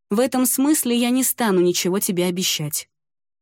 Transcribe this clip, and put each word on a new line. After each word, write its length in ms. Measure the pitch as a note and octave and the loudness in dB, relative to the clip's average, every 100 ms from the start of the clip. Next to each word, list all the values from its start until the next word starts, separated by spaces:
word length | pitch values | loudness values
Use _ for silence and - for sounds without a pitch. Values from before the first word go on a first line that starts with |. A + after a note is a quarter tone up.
| _ | _
В 100 | G#3 | 0
этом 260 | C4 B3+ B3+ | 0 0 0
смысле 500 | - C#4 D#4 B3 A#3+ | 0 2 0 0 0
я 140 | A#3+ | 0
не 140 | B3+ | 0
стану 380 | B3 - A#3 F#3 | 0 0 0 4
ничего 380 | F3+ F3 F3+ F#3+ | 2 2 -2 -2
тебе 260 | - F3 F3+ | -2 0 -2
обещать. 640 | F3+ F3 - D3+ - - _ _ _ _ _ | -2 -4 -4 -4 -8 -10 _ _ _ _ _